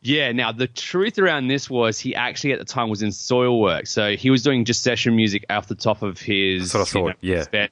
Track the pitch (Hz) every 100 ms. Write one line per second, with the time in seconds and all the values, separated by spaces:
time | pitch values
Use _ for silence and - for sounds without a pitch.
0 | 127 147 135 120 117 113 123 - - 175
1 | 214 208 185 147 127 139 - 127 113 104
2 | 127 - 123 - 143 131 - 139 113 104
3 | 107 92 - 123 123 120 98 80 - -
4 | 104 101 131 131 131 127 110 117 127 117
5 | 123 113 107 101 - 104 - 98 113 104
6 | 104 87 - 98 98 92 90 107 92 101
7 | 87 92 90 87 78 107 104